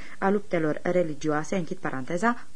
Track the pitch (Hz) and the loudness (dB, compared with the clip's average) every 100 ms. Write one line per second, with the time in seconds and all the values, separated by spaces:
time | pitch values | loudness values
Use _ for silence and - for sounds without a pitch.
0 | - - 196 202 - 175 156 147 175 180 | -4 0 2 2 2 0 2 0 2 2
1 | 165 143 151 147 151 196 156 - 151 131 | 2 0 0 0 0 -2 -2 -4 -4 -4
2 | 127 175 226 247 - | -2 0 2 0 -4